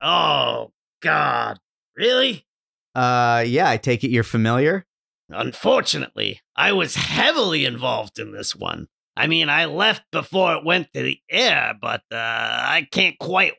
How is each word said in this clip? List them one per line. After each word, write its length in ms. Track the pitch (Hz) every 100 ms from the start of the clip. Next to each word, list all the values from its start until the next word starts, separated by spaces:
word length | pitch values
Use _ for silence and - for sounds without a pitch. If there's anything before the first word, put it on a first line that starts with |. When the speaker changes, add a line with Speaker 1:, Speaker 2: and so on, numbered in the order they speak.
Speaker 1:
Oh, 720 | - 175 165 143 120 117 117 _ _ _
God. 580 | 170 156 143 120 110 107 _ _ _ -
Really? 500 | 214 254 262 185 - _ _ _ _
Speaker 2:
Uh, 480 | 127 123 123 120 117
yeah, 240 | 117 127 175
I 80 | 113
take 280 | - 120
it 60 | 135
you're 120 | 120
familiar? 640 | 113 117 110 123 147 190 - _ _ _ -
Speaker 1:
Unfortunately, 1120 | 82 127 - 214 254 - 151 - - - - _
I 160 | - 170
was 220 | 202 160
heavily 680 | - 160 151 247 320 208 156
involved 560 | 135 117 127 113 107 -
in 100 | 107
this 240 | 101 -
one. 320 | - 98 - - _ _ -
I 100 | 139
mean, 220 | 165 156
I 160 | 147
left 400 | 165 151 214 208 -
before 420 | 160 - 190 143
it 100 | -
went 280 | 156 180 156
to 80 | 135
the 160 | 131 135 -
air, 460 | 170 247 151 117 110
but, 220 | 117 117 -
uh, 20 | 117
I 720 | 113 113 113 117 123 160 147
can't 260 | 190 185 -
quite 360 | - 190 180